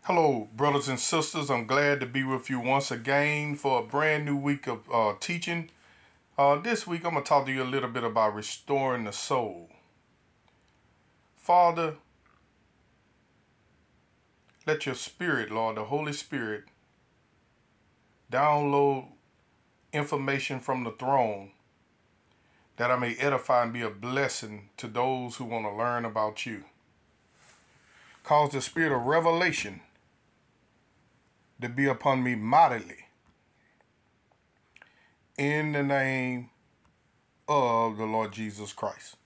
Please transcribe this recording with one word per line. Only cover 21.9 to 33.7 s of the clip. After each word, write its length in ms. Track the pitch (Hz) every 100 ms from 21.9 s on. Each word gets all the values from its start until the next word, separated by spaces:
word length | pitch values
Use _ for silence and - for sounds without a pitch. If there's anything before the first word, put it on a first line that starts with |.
| _ _ _ _ _ _ _ _ -
that 140 | 120
I 40 | 127
may 200 | 120 113
edify 480 | 139 131 - 123
and 100 | 120
be 80 | 120
a 80 | 113
blessing 800 | 101 120 131 139 - 110 104 101 -
to 100 | 123
those 500 | 113 127 127 123 -
who 80 | 120
wanna 300 | 113 107 104
learn 300 | 120 120 117
about 400 | 107 107 107 123
you. 200 | 104 - _ _ _ _ _ _ _ - - _ _ _ - - -
Cause 300 | - 151 143
the 100 | 139
spirit 300 | - 165 160
of 160 | 131 123
revelation 720 | 160 165 165 175 151 104 90 - _ _ _ _ _ _ _ _ _ _ _ _ _ _ _ _ _
to 80 | 120
be 160 | 123 139
upon 340 | 127 143 131
me 140 | 123 117
mightily 720 | 110 143 160 117 - - - _ _ _ _ _ _